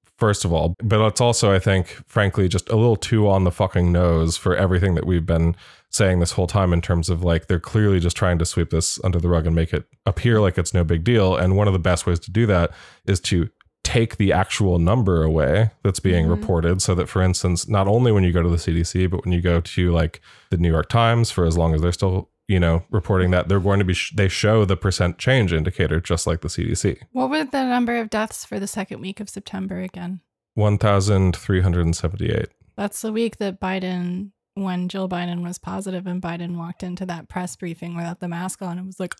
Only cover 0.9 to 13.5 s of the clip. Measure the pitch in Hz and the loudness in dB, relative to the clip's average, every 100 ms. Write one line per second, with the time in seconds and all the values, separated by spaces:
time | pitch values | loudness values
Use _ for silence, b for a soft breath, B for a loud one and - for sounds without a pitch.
0.9 | 107 110 - 120 113 107 95 107 95 85 | 2 2 2 2 2 4 4 2 0 -2
1.9 | - - - 101 98 92 87 - 110 120 | -8 -6 0 0 2 0 0 0 2 2
2.9 | 107 - 113 104 98 92 - 95 87 87 | 2 0 2 4 4 2 2 0 2 2
3.9 | 87 90 82 82 80 - 90 92 90 95 | 4 4 4 2 0 0 0 2 2 2
4.9 | 85 78 87 80 82 82 85 B B B | 0 0 -2 0 0 0 -2 B B B
5.9 | - 98 90 87 - 90 104 92 85 - | 0 2 2 0 -2 -2 0 2 0 0
6.9 | 85 80 85 87 82 - 90 - 113 104 | 0 0 -2 0 0 0 -4 -2 0 2
7.9 | 95 85 - 92 87 85 - 82 82 - | 2 0 0 0 0 0 -2 -2 -2 -2
8.9 | - 95 87 87 85 80 82 82 82 - | -4 -2 0 2 2 2 0 0 -2 -6
9.9 | _ - - 120 110 101 90 85 92 82 | _ -4 0 2 4 2 0 0 0 2
10.9 | 82 87 120 95 80 90 95 101 92 82 | 0 2 4 4 2 2 2 2 2 2
11.9 | 90 - 87 - 95 117 92 85 B B | 0 0 -2 -2 0 2 2 2 B B
12.9 | B - 95 - 90 82 | B -4 -2 0 0 -2